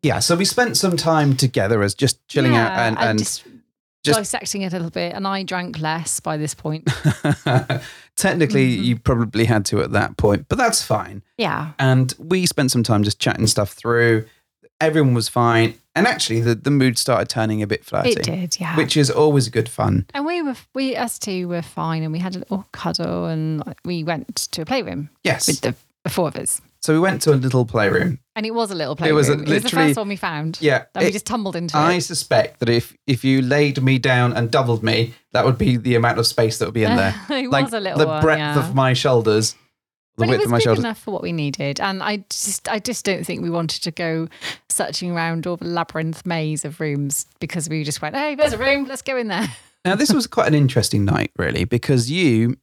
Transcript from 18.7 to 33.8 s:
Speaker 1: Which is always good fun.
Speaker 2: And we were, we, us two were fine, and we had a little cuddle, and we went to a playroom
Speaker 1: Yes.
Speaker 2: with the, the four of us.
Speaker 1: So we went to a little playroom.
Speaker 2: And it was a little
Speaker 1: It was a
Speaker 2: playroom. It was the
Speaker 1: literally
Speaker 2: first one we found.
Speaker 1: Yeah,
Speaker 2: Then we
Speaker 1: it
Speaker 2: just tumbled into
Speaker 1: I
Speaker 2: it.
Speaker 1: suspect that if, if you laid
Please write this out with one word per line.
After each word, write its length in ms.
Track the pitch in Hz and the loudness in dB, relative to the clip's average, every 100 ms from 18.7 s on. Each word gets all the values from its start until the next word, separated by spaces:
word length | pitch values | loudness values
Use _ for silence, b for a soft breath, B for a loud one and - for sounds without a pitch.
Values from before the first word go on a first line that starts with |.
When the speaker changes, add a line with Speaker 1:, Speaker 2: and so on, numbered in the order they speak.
| 160 | 0
Speaker 1:
Which 200 | 151 156 | 0 2
is 140 | 139 | 2
always 380 | - 151 143 120 | 4 4 4 0
good 200 | 117 113 | -2 -4
fun. 360 | - 107 98 - | -2 0 0 -2
Speaker 2:
And 140 | 285 294 | -6 -4
we 160 | 349 | -2
were, 120 | 302 240 - | -4 -8 -10
we, 200 | 262 269 247 | -6 -4 -2
us 220 | 233 - | -6 -6
two 300 | - 185 180 | -6 -6 -4
were 140 | 175 | -6
fine, 400 | 165 - 160 160 | -6 -6 -4 -4
and 100 | 160 | -4
we 60 | 160 | -4
had 180 | 180 180 | -6 -8
a 40 | |
little 260 | - 190 - | -6 -6 -6
cuddle, 520 | - 170 - 165 175 | -8 -6 -4 -4 -4
and 380 | 170 160 156 156 - - - | -4 -4 -4 -4 -8 -12 -8
we 180 | 175 | -6
went 320 | 160 160 - 214 - | -4 -6 -6 -8 -8
to 100 | - | -8
a 40 | 165 | -4
playroom 420 | 269 175 95 151 _ | -4 -4 -8 -10 _
Speaker 1:
Yes. 220 | - - - | -2 -2 -2
Speaker 2:
with 160 | 135 | -2
the, 120 | - - _ _ | -4 -6 _ _
the 60 | - | -6
four 180 | - 160 | -2 -2
of 80 | - | -4
us. 240 | - - _ _ | -6 -8 _ _
Speaker 1:
So 100 | - | 0
we 60 | 156 | 2
went 240 | 190 - | 2 2
to 100 | - | 2
a 40 | 139 | 2
little 280 | 127 127 | 4 2
playroom. 540 | 117 117 104 90 - - _ - | 2 2 2 2 0 -2 _ -8
Speaker 2:
And 80 | |
it 60 | 220 | -6
was 200 | 233 220 | -4 -4
a 40 | |
little 180 | 185 143 147 | -4 -6 0
Speaker 1:
It 100 | 156 | 2
was 180 | 151 135 | 4 4
a 60 | 143 | 2
Speaker 2:
playroom. 120 | 151 | 2
It 60 | |
was 80 | 180 | 0
the 60 | 233 | 2
Speaker 1:
literally 200 | - 156 | 2 2
Speaker 2:
first 80 | 143 | 2
one 120 | 202 | -2
we 80 | 196 | -4
found. 420 | 190 156 156 160 | -4 -4 -6 0
Speaker 1:
Yeah, 240 | 156 127 - | 0 0 -2
Speaker 2:
Then 120 | 185 | -2
we 40 | 175 | 0
Speaker 1:
it 40 | |
Speaker 2:
just 120 | 202 | 0
tumbled 320 | - 233 196 170 | -4 -4 -4 -6
into 220 | 170 151 | -2 2
Speaker 1:
I 160 | 156 | 2
Speaker 2:
it. 60 | 180 | 2
Speaker 1:
suspect 580 | - 123 - 127 107 - | -2 -6 0 0 0 -2
that 80 | 117 | 0
if, 260 | 117 - _ - | 0 0 _ -2
if 180 | 127 | 0
you 160 | 131 135 | 2 2
laid 420 | 127 143 147 139 | 2 2 2 2